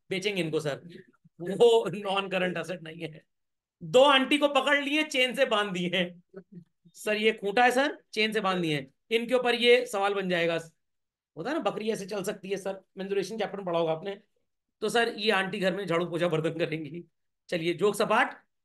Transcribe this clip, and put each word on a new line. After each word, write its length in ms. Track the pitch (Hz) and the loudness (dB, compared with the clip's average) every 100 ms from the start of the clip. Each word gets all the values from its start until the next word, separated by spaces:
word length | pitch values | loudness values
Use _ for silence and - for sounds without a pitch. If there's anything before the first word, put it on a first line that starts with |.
| - | -8
"बेचेंगे 320 | 185 202 196 | -4 -4 -2
इनको 180 | 160 151 | -2 -2
सर," 220 | 151 135 170 - - _ _ - | -2 -6 -10 -20 -20 _ _ -12
वो 480 | 175 190 233 226 202 | -2 6 6 6 2
नॉन 400 | 196 202 196 196 | -4 -4 -2 -2
करंट 280 | 190 180 175 | -2 -2 -4
एसेट 240 | 165 180 | -6 -10
नहीं 180 | 160 165 | -12 -12
है। 240 | 156 156 _ _ _ _ _ - | -12 -12 _ _ _ _ _ -16
दो 200 | 165 247 | 4 8
आंटी 340 | 285 269 262 294 | 8 6 4 2
को 100 | 285 | 4
पकड़ 360 | 277 262 285 | 2 2 0
लिए, 200 | 277 302 | 0 -2
चेन 320 | 302 262 254 240 | 0 0 0 2
से 100 | 247 | 0
बांध 280 | 214 208 | 0 -2
दिए 240 | 180 175 185 | -2 -2 -2
हैं, 260 | 180 180 _ 190 - 180 - _ 175 | -4 -8 _ -20 -20 -20 -20 _ _
"सर, 240 | - 214 208 | -10 -4 0
ये 140 | 220 | 0
खूंटा 320 | 220 196 202 | 0 0 4
है 80 | 247 | 4
सर, 320 | 247 294 - _ | 4 0 -2 _
चेन 200 | 214 220 | -2 -2
से 60 | 214 | 0
बांध 220 | 190 185 | 0 0
दिए 140 | 165 147 | 0 -2
हैं, 120 | 131 _ - | -6 _ -4
इनके 220 | 226 233 | -2 0
ऊपर 220 | 247 240 240 | 0 2 4
ये 300 | 240 247 247 | 6 6 4
सवाल 280 | 202 196 | -2 0
बन 160 | 202 185 | 0 -2
जाएगा।" 300 | 175 170 165 160 _ _ _ _ _ _ - | 0 0 -2 -6 _ _ _ _ _ _ -10
होता 120 | 196 | -6
है 60 | 320 | -4
ना, 60 | |
बकरी 280 | 294 202 214 | -2 -4 -4
ऐसे 140 | - 190 | -4 -6
चल 180 | 208 | -6
सकती 260 | 190 - 190 | -6 -8 -6
है 80 | 190 | -6
सर, 240 | 196 196 _ 185 | -6 -10 _ -10
मेंस्ट्रुएशन 400 | 190 196 180 220 | -4 -4 -4 -4
चैप्टर 200 | 190 190 | -6 -6
में 80 | 180 | -2
पढ़ा 140 | 170 | 0
होगा 120 | 165 | 0
आपने। 300 | 160 196 202 _ _ _ _ _ - | -2 -6 -12 _ _ _ _ _ -8
तो 80 | 214 | -2
सर, 260 | 233 233 220 | 0 0 0
ये 140 | 214 | 0
आंटी 280 | 190 190 214 | 2 0 -2
घर 160 | 185 180 | -2 -2
में 100 | 190 | -2
झाड़ू 200 | 165 170 | -2 -2
पोछा 220 | 165 175 | -2 0
बर्तन 320 | 156 160 156 | 0 -2 -2
करेंगी। 440 | 165 156 147 170 170 _ _ _ - | -4 -6 -8 -14 -16 _ _ _ -8
चलिए, 240 | 175 165 | -4 -2
जोक्स 280 | 156 202 202 | 0 0 0
अपार्ट, 360 | 196 214 262 - _ _ | 0 2 0 -4 _ _